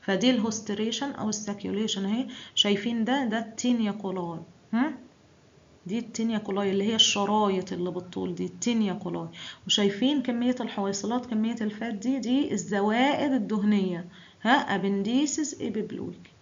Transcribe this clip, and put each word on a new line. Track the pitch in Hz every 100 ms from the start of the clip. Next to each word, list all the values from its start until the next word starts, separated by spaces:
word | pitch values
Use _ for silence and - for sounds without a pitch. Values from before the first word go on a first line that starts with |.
فدي | - 185 240
الهوستريشن | 240 220 214 - 208 220 - 277
أو | - 214
الساكيوليشن | 208 - 202 185 196 214 196 196
أهي، | 220 262 - - -
شايفين | 202 202 233 233
ده؟ | 220 277 247
ده | 220
التينيا | 226 - 247 240 214
كولاي. | 202 190 185 170 165 165 - -
هم؟ | 220 294 262 - _ _ - _ - - - 175
دي | 220
التينيا | 233 - 226 214
كولاي | 208 196 202
اللي | 196
هي | 202 220
الشرايط | - 208 202 208 208 190 -
اللي | 175 180
بالطول | 175 180 196 185 175
دي، | 180
التينيا | 175 - 226 208
كولاي. | 175 175 170 165 - - - 185
وشايفين | - 202 202 254 294
كمية | 254 233 247 247
الحويصلات، | 220 - 196 196 208 247 247
كمية | 220 220 233
الفات | 208 208 226
دي، | 208 233 269
دي | 214 262 294
الزوائد | 202 165 202 208 226 269 277 285
الدهنية، | 262 196 214 208 208 185 175 - - - -
ها، | 220 277 - 196
أبنديسيس | 196 196 202 254 302 - 294 -
إيبيبلويك. | 233 220 180 - 175 - - -